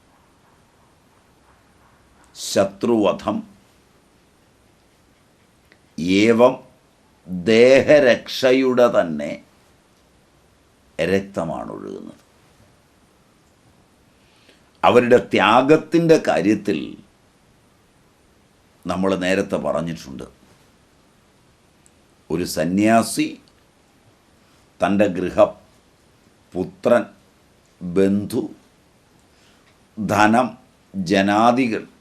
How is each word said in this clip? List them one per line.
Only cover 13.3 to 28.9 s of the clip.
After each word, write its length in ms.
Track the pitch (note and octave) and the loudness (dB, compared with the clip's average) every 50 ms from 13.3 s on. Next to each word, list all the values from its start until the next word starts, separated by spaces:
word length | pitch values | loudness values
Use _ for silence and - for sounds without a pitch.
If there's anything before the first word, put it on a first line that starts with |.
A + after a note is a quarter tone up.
| _ _ _ _ _ _ _ _ _ _ _ _ _ _ _ _ _ _ _ _ _ _ _ _ _ _ _ _ _ _ - F2+ | _ _ _ _ _ _ _ _ _ _ _ _ _ _ _ _ _ _ _ _ _ _ _ _ _ _ _ _ _ _ 2 4
അവരുടെ 300 | A2 B2 B2 A#2 B2 A2+ F#2+ - | 4 4 4 6 4 2 2 2
ത്യാഗത്തിൻ്റെ 840 | A#2 G#2 F#2 G#2 A2+ B2+ C3+ C#3 D#3 D3+ - - - E3 E3+ D#3+ D#3+ C#3 - F#2+ | 0 2 4 4 4 4 4 4 2 2 0 -2 -2 0 4 4 2 2 2 0
കാര്യത്തിൽ 500 | D#2+ D#2+ F2 G#2 A2 G2+ - G#2 F2 C#2+ B1 G1+ - - - _ _ _ _ _ _ _ _ _ _ _ _ _ _ _ _ _ _ _ _ _ _ _ _ _ _ _ _ _ _ _ _ _ _ _ - F2 | -2 0 0 0 -2 -2 -2 -4 -6 -6 -6 -12 -16 -20 -20 _ _ _ _ _ _ _ _ _ _ _ _ _ _ _ _ _ _ _ _ _ _ _ _ _ _ _ _ _ _ _ _ _ _ _ -10 -8
നമ്മൾ 200 | F2+ F#2 F#2+ F#2+ F#2+ F2+ F#2 | -6 -2 -2 -2 -2 -2 -2
നേരത്തെ 340 | F2+ F#2+ G2 G2 - F#2 - B1+ | -2 -2 -2 -2 -4 -4 -6 -4
പറഞ്ഞിട്ടുണ്ട്. 600 | D2 D2 D#2 E2 E2+ D#2+ D#2+ - C2+ C2 B1+ - - - _ _ _ _ _ _ _ _ _ _ _ _ _ _ _ _ _ _ _ _ _ _ _ _ _ _ _ _ _ _ _ _ _ _ _ _ _ _ - | -4 -4 -4 -6 -8 -10 -12 -14 -16 -16 -16 -16 -18 -20 _ _ _ _ _ _ _ _ _ _ _ _ _ _ _ _ _ _ _ _ _ _ _ _ _ _ _ _ _ _ _ _ _ _ _ _ _ _ -8
ഒരു 120 | D#2 E2+ F2+ E2+ - | -6 -6 -6 -6 -4
സന്യാസി 720 | F2+ F2 E2+ F#2 G2+ G#2 A2 A2+ A2+ G#2+ - - D#3 D3+ - - - _ _ _ _ _ _ _ _ _ _ _ _ _ _ _ _ _ _ _ _ _ _ _ _ _ _ _ - | -4 -4 -2 0 0 2 2 2 2 0 0 -4 -4 -4 -6 -6 -14 _ _ _ _ _ _ _ _ _ _ _ _ _ _ _ _ _ _ _ _ _ _ _ _ _ _ _ -4
തൻ്റെ 240 | F2+ F#2 G2+ G2 G#2 G2 E2+ | -2 0 0 0 0 0 -2
ഗൃഹം, 340 | F#2 F2+ E2+ - G#2+ G#2 - - - _ _ _ _ _ _ _ _ _ _ _ _ _ _ _ _ _ _ - | -4 -6 -2 2 2 2 2 0 -8 _ _ _ _ _ _ _ _ _ _ _ _ _ _ _ _ _ _ -8
പുത്രൻ, 500 | F2+ F2+ - - - - A#2+ A#2+ A#2 - - - _ _ _ _ _ _ _ _ _ _ _ _ - F2+ F2+ E2+ | -8 -8 -8 -8 -4 0 2 2 0 0 -4 -16 _ _ _ _ _ _ _ _ _ _ _ _ -14 -10 -4 0
ബന്ധു, 460 | F#2+ F#2+ G2 G2 G2+ G2 - A2 B2+ - - - - _ _ _ _ _ _ | 0 2 2 0 -2 -4 -4 -6 -6 -6 -8 -12 -18 _ _ _ _ _ _